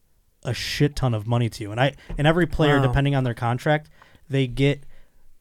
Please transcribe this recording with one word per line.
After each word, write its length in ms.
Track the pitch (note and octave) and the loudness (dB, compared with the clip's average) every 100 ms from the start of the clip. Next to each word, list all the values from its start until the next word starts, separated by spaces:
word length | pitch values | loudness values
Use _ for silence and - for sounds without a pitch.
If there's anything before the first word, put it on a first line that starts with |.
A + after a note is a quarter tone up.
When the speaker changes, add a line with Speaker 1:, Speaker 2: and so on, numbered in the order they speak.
| _ _ _ _ | _ _ _ _
Speaker 1:
a 100 | C3 | -8
shit 420 | A2+ - - D3 - | -6 -6 0 0 0
ton 180 | C3 | -2
of 140 | A2 G#2 | -2 -2
money 220 | A#2+ A#2 | 0 0
to 140 | - | -4
you. 80 | G#2 | -8
And 80 | G#2+ | 0
I, 140 | C3+ - - E3 | -2 -2 -12 0
and 80 | C#3+ | 2
every 220 | E3+ E3+ | 2 2
player, 300 | - D3+ C#3+ | 2 4 4
Speaker 2:
Wow. 100 | C3 | 4
Speaker 1:
depending 280 | B2 C#3 C#3 | 2 2 2
on 100 | B2+ | 0
their 80 | |
contract, 560 | A2+ A#2 B2+ D#3+ D3+ D3+ - - - - | -2 -2 0 0 0 -2 -20 -20 -20 -4
they 180 | C3+ C3 | -2 -2
get 380 | A#2+ C#3 C#3 - - - _ - - | 0 0 0 -8 -18 -20 _ -20 -16